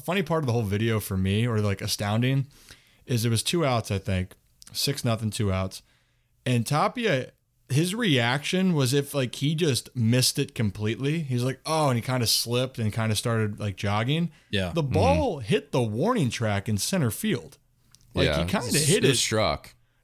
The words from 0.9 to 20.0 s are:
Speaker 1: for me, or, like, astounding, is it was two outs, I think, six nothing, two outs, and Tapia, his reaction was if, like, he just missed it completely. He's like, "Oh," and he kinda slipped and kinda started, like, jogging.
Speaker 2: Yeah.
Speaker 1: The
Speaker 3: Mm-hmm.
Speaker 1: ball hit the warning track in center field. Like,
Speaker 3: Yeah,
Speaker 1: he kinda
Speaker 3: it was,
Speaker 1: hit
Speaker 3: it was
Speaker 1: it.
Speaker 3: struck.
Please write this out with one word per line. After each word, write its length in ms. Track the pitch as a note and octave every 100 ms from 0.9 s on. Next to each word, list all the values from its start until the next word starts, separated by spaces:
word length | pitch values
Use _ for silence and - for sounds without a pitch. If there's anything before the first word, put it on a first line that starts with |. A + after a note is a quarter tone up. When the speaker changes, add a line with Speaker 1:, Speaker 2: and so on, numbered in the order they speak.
| A2
Speaker 1:
for 180 | - F#2+
me, 300 | F#2+ G2+ A#2+
or, 120 | A2
like, 200 | G#2 G2
astounding, 640 | G2 - G#2 A2 B2+ C3+ C3 - - - _ _ -
is 180 | B2 A#2
it 40 |
was 120 | A2
two 240 | - F3 D3
outs, 240 | A#2+ -
I 80 | G2
think, 380 | - F#2+ F#2 - _ _ -
six 320 | - - C#3
nothing, 280 | B2 A2 A2
two 200 | - G2+
outs, 300 | F#2 F#2+ - - _ _ _ _ _ C3
and 180 | B2 A2
Tapia, 680 | D3 G3+ B3+ A3+ C3+ - - _ _ -
his 280 | C3 F3+ A3
reaction 800 | A3+ C3 A#2 C#3 D3 F#3 F#3+ D#3
was 180 | B2+
if, 220 | C#3+ C#3+ C#3+
like, 180 | B2+ -
he 200 | C#3 D#3+
just 340 | E3+ A#2 - B2+
missed 420 | A2 B2 B2 -
it 160 | C3+
completely. 680 | - G#2+ G#2+ G#2+ A2 C#3 D#3+
He's 200 | C#3+ B2
like, 160 | B2+ C3 -
"Oh," 240 | D#3+ D3
and 60 | A#2+
he 60 |
kinda 240 | G#2+ B2+ A#2
slipped 500 | - A#2 A#2+ B2+ -
and 160 | A2
kinda 220 | A2+ A2 G#2
started, 440 | A#2+ A2+ G#2+ G#2
like, 160 | G#2 F#2
jogging. 540 | G2+ G#2 A#2 D#3+ E3+ - _
Speaker 2:
Yeah. 200 | G2+ F#2
Speaker 1:
The 120 | E3
Speaker 3:
Mm-hmm. 100 | C#3+
Speaker 1:
ball 460 | - A#3 C#4+ C4+ D3+
hit 320 | G#2 G#3+ -
the 100 | C#3+
warning 480 | A#2 G#2+ G3 B3+ A#2+
track 400 | - A2 G2+ G#2
in 80 | G#2
center 320 | - F#3+ A#2+
field. 480 | - A3 E3 - - _ _ _ - _
Like, 120 | - D#2+
Speaker 3:
Yeah, 100 | D2
Speaker 1:
he 20 | E2+
kinda 220 | G#3 -
Speaker 3:
it 60 |
was, 120 | C#3+ D3+
Speaker 1:
hit 160 | G#3+
Speaker 3:
it 40 | D#3+
was 100 | B2
Speaker 1:
it. 40 |
Speaker 3:
struck. 520 | - A2 F#2+ D2 - - _ _